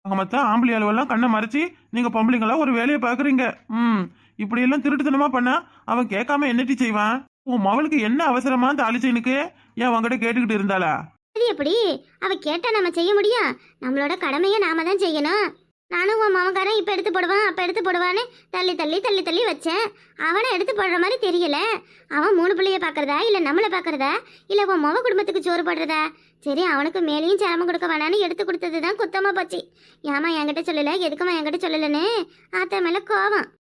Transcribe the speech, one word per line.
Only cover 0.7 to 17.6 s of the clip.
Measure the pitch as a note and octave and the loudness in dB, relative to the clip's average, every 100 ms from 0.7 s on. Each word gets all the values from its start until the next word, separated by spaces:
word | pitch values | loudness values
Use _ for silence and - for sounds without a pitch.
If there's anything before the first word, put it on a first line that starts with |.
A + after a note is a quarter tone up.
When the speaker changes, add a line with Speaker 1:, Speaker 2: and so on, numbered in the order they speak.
| A3+ | 2
Speaker 1:
அளவெல்லாம் | G#3 A3 C#4 | 2 0 0
கண்ணை | A3+ B3 | 0 2
மறைச்சு | A3 A3 C#4 F4 - _ | 2 0 -2 -4 -6 _
நீங்க | A3+ A#3+ | -2 0
பொம்பளைங்களா | A3+ A3 B3 A3 C#4+ | 2 2 2 2 2
ஒரு | C#4+ | 2
வேலையை | A#3 A#3+ D4 | 0 0 0
பாக்குறீங்க. | A#3 B3 C#4+ C4 A#3+ - - | 0 0 2 2 0 -4 -6
ம், | A3 A#3 G#3+ F3 - _ - | -2 0 0 -2 -10 _ -10
இப்படி | G#3 A#3+ | -4 0
எல்லாம் | B3+ C#4+ | 2 2
திருட்டுத்தனமா | C#4 C#4 C#4+ C4+ D4 | 0 0 0 2 2
பண்ணா | B3+ B3 D4+ - - - | 2 0 0 -4 -18 -4
அவன் | A#3 A#3+ | -2 0
கேட்காம | G3 - C#4+ C#4+ | -2 0 0 2
என்னட்டி | A#3 B3+ C4+ | 0 0 0
செய்வான்? | A#3+ G#3+ G#3+ B3 - _ | 0 0 0 -2 -8 _
உன் | - A#3 G3 | -4 0 2
மவளுக்கு | A3+ D4+ D4+ | 2 2 0
என்ன | G#3+ C4 | 2 2
அவசரமா | D#4+ B3 C4+ B3+ B3+ | 2 2 0 2 2
தாலி | D4 A3+ A#3+ | 2 0 0
செயினுக்கு? | C4 A#3+ A#3+ C4+ E4+ _ _ - | 0 0 0 -2 -4 _ _ -2
ஏன் | B3 | 0
உன்கிட்ட | A#3 A3+ B3 | 0 0 -2
கேட்டுக்கிட்டு | A3+ A#3 A#3 G#3+ | 0 0 0 0
இருந்தாளா? | G3 F#3+ F3 B2+ D#3 _ _ | 0 0 0 -2 -6 _ _
Speaker 2:
அது | A4 A#4+ | -2 -2
எப்படி? | E4+ C#4+ A4 G4+ C#4 - _ | 0 0 0 0 -2 -10 _
அவ | F#4+ G4 | -4 -4
கேட்டா | D4+ E4+ A#4+ | -4 -4 0
நம்ம | A4 F4+ | 0 0
செய்ய | E4+ E4+ | 0 2
முடியும்? | G#4 G#4 A#4+ D#4 B3 - _ | 2 2 2 -2 -4 -16 _
நம்மளோட | B3+ C#4 C#4+ F#4 | -4 -2 -2 -4
கடமையை | D#4 C#4+ F#4+ G#4+ | -4 0 0 2
நாம | F4+ E4 | 0 0
தான் | E4 G4 | -2 0
செய்யணும். | F4+ D4+ D4 G4+ G4 - _ _ _ | 0 0 0 0 -2 -6 _ _ _
நானும் | F4 F#4+ A4 | -2 0 2
உன் | G#4+ F#4 | 2 2
மவன்காரன் | F4+ F#4+ F#4+ A4 | 2 0 0 0
இப்ப | G4 | 0
எடுத்து | G4 F#4+ | -2 -2
போடுவான், | F4+ F4 G4 G#4 | -2 2 2 0
அப்ப | E4+ | 0